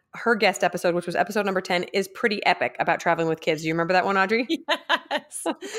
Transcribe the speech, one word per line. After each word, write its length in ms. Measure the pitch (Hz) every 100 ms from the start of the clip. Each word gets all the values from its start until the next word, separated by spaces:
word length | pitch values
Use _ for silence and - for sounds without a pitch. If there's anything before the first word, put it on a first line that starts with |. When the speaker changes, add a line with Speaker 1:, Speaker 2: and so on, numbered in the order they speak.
| _
Speaker 1:
her 200 | - 226 220
guest 280 | 208 180
episode, 320 | 175 175 180 175
which 100 | 175
was 100 | -
episode 300 | 196 208 202
number 140 | 185
ten, 240 | 185 180 -
is 160 | 196 190
pretty 360 | - 233 202 -
epic 320 | 175 123 -
about 220 | - 165
traveling 260 | 175 165 165
with 140 | 160
kids. 200 | - 156
Do 60 | 160
you 60 |
remember 200 | 165 170
that 120 | 185 190
one, 120 | 196
Audrey? 300 | 190 226 240
Speaker 2:
<laughs> 100 | - - 302 - 339 -
Yes. 340 | 285 - - 339
Speaker 1:
<laughs> 100 | - 392